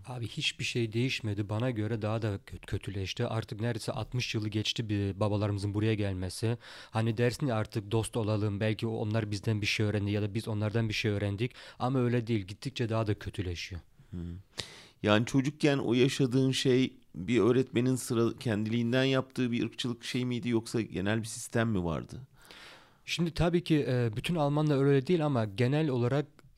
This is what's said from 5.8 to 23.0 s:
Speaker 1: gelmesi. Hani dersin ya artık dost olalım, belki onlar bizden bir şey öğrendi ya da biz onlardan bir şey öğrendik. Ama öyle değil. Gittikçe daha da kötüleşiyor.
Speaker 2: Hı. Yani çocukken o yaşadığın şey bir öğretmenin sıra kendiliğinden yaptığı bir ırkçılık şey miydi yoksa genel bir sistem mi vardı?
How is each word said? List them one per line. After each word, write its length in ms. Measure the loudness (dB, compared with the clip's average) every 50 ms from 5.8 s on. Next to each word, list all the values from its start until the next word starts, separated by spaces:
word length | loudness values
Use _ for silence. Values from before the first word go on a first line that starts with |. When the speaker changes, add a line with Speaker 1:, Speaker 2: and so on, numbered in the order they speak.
| 2 2 2
Speaker 1:
gelmesi. 640 | 0 0 -2 -2 -4 -4 -6 -6 -2 -2 -2 -2 -2 -6 -14 -18 -18 -14 -6
Hani 260 | -2 0 0 0 2
dersin 300 | 2 2 0 0 0 -2
ya 80 | 0 0
artık 360 | 0 -2 -2 -4 -6 -4 0
dost 260 | 0 0 0 0 -2
olalım, 440 | -2 0 2 2 2 0 0 0 0
belki 260 | 0 0 0 0 -2
onlar 440 | -4 -2 -2 -2 0 0 0 0 -2
bizden 300 | -4 -4 -2 0 0 0 0
bir 40 |
şey 200 | -2 0 0 0
öğrendi 240 | 2 2 0 0 0
ya 120 | 0 0 0
da 120 | -2 -2
biz 140 | -4 -4 -4
onlardan 400 | -2 -2 -2 0 0 0 0 0
bir 60 | 0
şey 160 | 0 0 0
öğrendik. 420 | 0 0 0 -2 -2 -2 -4 -4 -6 -10 -20 -18 -10 -4
Ama 200 | -2 0 0 2
öyle 280 | 2 2 2 0 0
değil. 200 | 0 0 -2 -2
Gittikçe 420 | -4 -10 -10 -10 -8 -4 -4 -2 0
daha 180 | 0 0 0
da 80 | 0 -2 -2
kötüleşiyor. 600 | -4 -10 -6 -6 -4 -4 -4 -6 -8 -10 -10 -12 -14 -16 -20 -20 -18 -12
Speaker 2:
Hı. 60 | -10 -8 -8 -8 -10 -12 -14 _ -10 -10 -10 -10 -10 -20 -20 -20 -10 _ 4
Yani 240 | 6 6 6 4
çocukken 520 | 4 2 2 2 2 0 2 2 2 4 4
o 160 | 2 2 4
yaşadığın 560 | 6 4 4 4 2 0 2 4 4 2 2
şey 420 | 2 2 2 4 4 4 4 2 -2 -8 _ _ -12
bir 260 | -10 -4 0 2 4
öğretmenin 560 | 6 6 4 4 2 0 0 0 2 2 0
sıra 420 | 0 -2 -2 0 2 2 2 0 -2
kendiliğinden 640 | -2 -2 0 0 0 0 0 0 0 2 2 2 4
yaptığı 480 | 4 2 2 0 -2 -2 -2 0 0 0
bir 120 | 0 -2
ırkçılık 400 | -2 -4 -4 -6 -6 -6 -6 -8
şey 200 | -6 -4 -2 -2
miydi 240 | -2 -2 -2 -2 0
yoksa 320 | 0 0 0 0 -2 -2
genel 400 | -2 -2 -2 -2 0 0 0 0 -2
bir 40 |
sistem 420 | -4 -8 -10 -10 -4 -2 0 0 2
mi 140 | 0 0 0
vardı? 360 | 0 -2 -4 -4 -8 -12 -14 -16 -18 _ -20 -20 -20 -20 -20 -20 -20 -20 -20 -20 -20 _ _